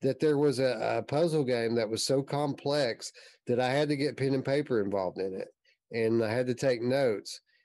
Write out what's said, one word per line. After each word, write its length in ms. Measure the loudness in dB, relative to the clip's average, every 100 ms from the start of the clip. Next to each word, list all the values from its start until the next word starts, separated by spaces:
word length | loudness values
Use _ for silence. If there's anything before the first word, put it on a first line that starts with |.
that 200 | -4 0
there 160 | 2 4
was 220 | 2 2
a, 400 | 0 0 -2 -2
a 40 |
puzzle 400 | -2 0 2 2
game 320 | 0 0 0 0
that 140 | 0
was 160 | -2 0
so 180 | 0
complex 880 | 0 -2 -2 -4 -2 0 0 -4 -10 -16 -20 -18 -2
that 120 | 0
I 120 | 2
had 180 | 2 0
to 80 | 0
get 180 | -2 0
pen 200 | 0 0
and 100 | 0
paper 340 | 0 0 0
involved 360 | 0 0 -2 -2
in 160 | -4
it. 200 | -4 -10 _ _ _ _
And 320 | -2 2 2
I 60 | 2
had 160 | 0 -2
to 60 |
take 280 | 0 0 0
notes. 600 | 0 2 2 0 -6 -16 _ _